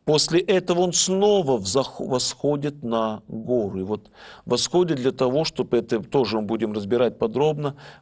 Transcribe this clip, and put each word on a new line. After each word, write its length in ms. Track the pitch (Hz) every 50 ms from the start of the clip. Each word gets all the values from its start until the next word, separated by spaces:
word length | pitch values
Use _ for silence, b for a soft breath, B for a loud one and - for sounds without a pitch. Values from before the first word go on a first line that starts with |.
| - -
После 320 | 151 147 - - 160 170
этого 400 | 170 - 196 180 180 180 175 170
он 140 | 185 180 165
снова 640 | - - 185 185 190 202 208 208 196 165 135 131 110
взах-, 420 | 95 95 98 135 127 - - -
восходит 840 | - - 131 127 - - - - - 143 147 147 143 147 143 147
на 420 | 127 117 113 113 110 110 107 - - -
гору. 520 | - 110 113 120 123 120 104 98 92 95
И 40 | 95
вот 260 | 95 107 104 - - B B B B B B B
восходит 540 | - 123 120 - - - 175 185 165 160 131
для 120 | 120 131
того, 320 | 123 - 131 123 127 151 160
чтобы, 320 | - - - 123 - 123 117
это 220 | 113 - 127 110
тоже 360 | 90 - - 139 123 101 110 110
мы 60 | 107
будем 280 | 101 113 107 113 107
разбирать 480 | 104 107 101 98 120 120 127 110 110 -
подробно, 560 | 123 113 110 127 147 156 151 151 147 143 143 B B B B B